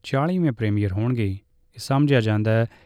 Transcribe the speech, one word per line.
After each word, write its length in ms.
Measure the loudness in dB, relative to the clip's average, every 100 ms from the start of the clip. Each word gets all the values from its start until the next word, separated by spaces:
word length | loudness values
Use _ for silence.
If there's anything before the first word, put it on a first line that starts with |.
ਚਾਲੀਵੇਂ 480 | -4 -2 0 0 -2
ਪ੍ਰੀਮੀਅਰ 420 | 0 -2 0 0
ਹੋਣਗੇ। 340 | -2 -2 -2 -2
ਇਹ 520 | -4 -12 _ _ -12
ਸਮਝਿਆ 420 | -2 2 4 4
ਜਾਂਦਾ 300 | 2 0 2
ਹੈ 140 | 0 0 -6